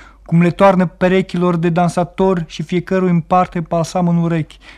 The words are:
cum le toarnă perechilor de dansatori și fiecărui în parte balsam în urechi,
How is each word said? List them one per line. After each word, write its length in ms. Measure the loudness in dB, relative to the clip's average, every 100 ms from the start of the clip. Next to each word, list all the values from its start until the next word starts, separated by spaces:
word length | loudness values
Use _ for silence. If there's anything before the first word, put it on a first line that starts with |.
| -20 -20 -2
cum 160 | 2
le 100 | 2
toarnă 340 | 4 4 4 0
perechilor 720 | 0 0 0 -2 -2 -2 0
de 140 | 0
dansatori 720 | 0 0 -2 -4 -2 0 -2 -4
și 160 | -10
fiecărui 460 | -6 -6 -2 -2 0
în 100 | 0
parte 400 | 0 0 0 -4
balsam 480 | -4 -4 -4 -2 0
în 100 | 0
urechi, 400 | 0 -2 -6 -12 -20